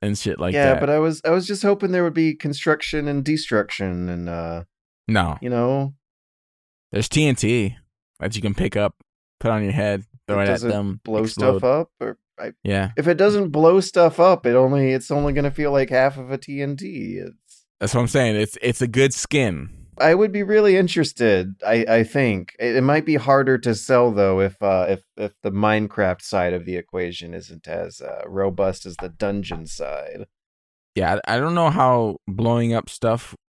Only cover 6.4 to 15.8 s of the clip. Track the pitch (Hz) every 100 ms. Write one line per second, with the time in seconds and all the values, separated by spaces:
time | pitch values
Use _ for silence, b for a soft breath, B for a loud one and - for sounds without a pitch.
6.4 | _ _ _ _ - 110 113 151 151 131
7.4 | 104 120 101 - _ _ _ - 92 107
8.4 | 101 98 175 104 104 - _ _ _ -
9.4 | 113 107 101 120 104 98 104 _ - 101
10.4 | 101 95 117 104 101 95 - 107 110 101
11.4 | 131 95 127 147 165 - 110 113 _ -
12.4 | - - 101 98 98 117 151 170 208 202
13.4 | 185 147 160 190 185 180 170 165 185 196
14.4 | 120 127 131 139 131 131 - 143 143 143
15.4 | 143 147 147 139